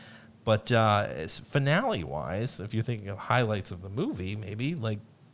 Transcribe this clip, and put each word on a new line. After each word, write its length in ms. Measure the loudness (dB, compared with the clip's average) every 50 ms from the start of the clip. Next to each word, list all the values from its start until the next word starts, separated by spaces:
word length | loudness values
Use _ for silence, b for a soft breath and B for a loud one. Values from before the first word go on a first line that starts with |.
| B B B B B B B -4 2
But, 280 | 4 4 4 4 4
uh, 360 | 4 6 8 6 6 4 2 0
it's 280 | -4 -6 -4 -4 -6 -6
finale-wise, 1200 | -6 -2 0 2 2 4 2 2 2 0 -2 -2 -4 -4 -4 -6 -4 -4 -4 -2 -2 -4 -4 -6
if 140 | -6 -4 -2
you're 100 | -2 -2
thinking 240 | -2 -4 -6 -6 -8
of 80 | -8 -6
highlights 520 | 0 2 2 4 4 2 0 -2 -2 -6
of 100 | -8 -10 -8
the 60 | -8
movie, 460 | -4 -4 -4 -4 -4 -4 -4 -4 -4
maybe, 400 | -6 -6 -8 -6 -4 -4 -4 -2
like, 240 | -2 -2 -2 -2 -4 -8 -14 -20 _ -20 -20